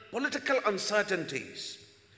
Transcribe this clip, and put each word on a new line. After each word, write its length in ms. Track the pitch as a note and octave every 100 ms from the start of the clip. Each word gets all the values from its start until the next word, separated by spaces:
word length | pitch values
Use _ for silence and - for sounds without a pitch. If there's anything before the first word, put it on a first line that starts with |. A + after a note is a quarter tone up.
| -
political 480 | A#3 C#4 D4 - C4 G#3+
uncertainties. 1120 | F#3+ - G#3 G3+ F3+ C#3 C3 F#2+ - - - - - -